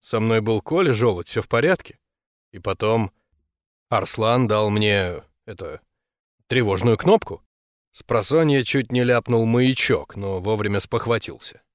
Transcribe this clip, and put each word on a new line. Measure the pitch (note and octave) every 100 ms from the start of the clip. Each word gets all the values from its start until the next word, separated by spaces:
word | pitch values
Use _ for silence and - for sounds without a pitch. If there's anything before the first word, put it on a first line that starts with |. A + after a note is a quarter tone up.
Со | - A2
мной | A2+ A2+
был | G#2+ A2
Коля | - E3 F#3
Жёлудь, | A2+ A#2+ F2+ F2
всё | -
в | -
порядке. | A#2 D3+ F#3 - - _ _ _ _ _
И | -
потом | F#2+ F#2+ G#2+ A2+ G#2 _ _ _ _ _ _ _ _
Арслан | A2 F#2 - A2 B2 A#2+
дал | G#2+ G#2+
мне, | G#2 G#2 G2+ F#2 F2 - _ -
это, | G#2 F2 - _ _ _ _ _ _ _
тревожную | B2 A2 F#2+ A#2+ A2
кнопку. | E3 G#3+ - - _ _ _ _ _
Спросонья | - - A2+ G2+ D3+ D#3+ C#3
чуть | A#2+ C#3 A2+
не | B2
ляпнул | B2 A#2+ A#2 A#2 A2+
«маячок», | A#2+ B2+ B2+ - G#2 C#2+ -
но | G2 F#2+
вовремя | F#2 A2 G2+ G2+
спохватился. | - A#2 A#2 A2+ - - - - _